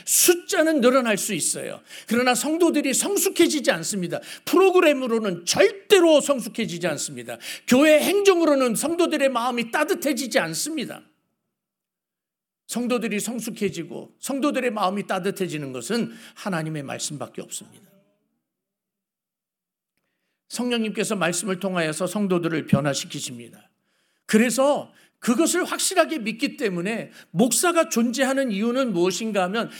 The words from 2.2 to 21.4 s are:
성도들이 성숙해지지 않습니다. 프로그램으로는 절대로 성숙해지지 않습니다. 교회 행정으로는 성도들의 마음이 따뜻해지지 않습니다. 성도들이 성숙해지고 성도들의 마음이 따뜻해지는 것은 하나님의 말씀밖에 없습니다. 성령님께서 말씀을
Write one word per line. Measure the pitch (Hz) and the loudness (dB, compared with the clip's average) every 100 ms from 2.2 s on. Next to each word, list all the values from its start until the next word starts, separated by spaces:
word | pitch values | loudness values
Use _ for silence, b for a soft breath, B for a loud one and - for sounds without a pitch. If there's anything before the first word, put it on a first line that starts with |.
| 254 240 | 2 2
성도들이 | 277 320 330 294 285 | 0 2 2 2 0
성숙해지지 | - 320 403 392 - 339 294 226 | 0 0 0 0 4 2 2 0
않습니다. | 180 165 202 170 147 B B | 0 0 -4 -4 -6 B B
프로그램으로는 | - 320 381 359 330 269 254 226 214 175 175 | 0 4 6 6 6 4 0 -2 -2 -4 -2
절대로 | - 403 - - 392 339 302 | 2 2 2 4 6 8 6
성숙해지지 | - 269 202 - 190 170 175 | 4 -2 -4 -6 -6 -4 -4
않습니다. | 139 - 123 120 117 B B - | -4 -8 -10 -12 -14 B B 2
교회 | 254 311 302 | 6 8 6
행정으로는 | 240 403 392 349 320 277 254 214 | 4 4 4 6 4 4 2 0
성도들의 | 294 339 330 294 269 | -2 0 2 2 0
마음이 | 247 247 240 226 | 0 -2 -2 -2
따뜻해지지 | 320 302 370 285 254 254 226 | -2 0 0 -2 -2 -2 -2
않습니다. | 165 160 302 320 196 - _ _ _ _ _ _ _ _ _ _ _ _ _ _ _ _ - | -2 -4 -6 -6 -8 -12 _ _ _ _ _ _ _ _ _ _ _ _ _ _ _ _ -10
성도들이 | 226 240 247 233 202 | -6 -2 -2 -2 -4
성숙해지고 | 202 240 233 - 196 170 156 - - _ | -6 -8 -8 -6 -6 -6 -12 -12 -16 _
성도들의 | - 277 285 254 247 | -8 -2 -2 0 -2
마음이 | 214 185 202 180 | 0 -2 -2 -4
따뜻해지는 | 190 185 190 180 151 139 | -4 -4 -4 -4 -6 -8
것은 | 127 120 233 190 B B - | -10 -6 -4 -4 B B -12
하나님의 | 214 170 156 156 | -6 -4 -4 -8
말씀밖에 | 135 120 - 147 120 - | -8 -8 -8 -8 -12 -12
없습니다. | - - - - _ _ _ _ _ _ _ _ _ _ _ _ _ _ _ _ _ _ _ _ _ _ _ _ _ _ - | -14 -14 -16 -20 _ _ _ _ _ _ _ _ _ _ _ _ _ _ _ _ _ _ _ _ _ _ _ _ _ _ -14
성령님께서 | - 247 233 220 220 196 208 | -8 -4 -2 -2 -4 -4 -2
말씀을 | 165 175 | -2 -2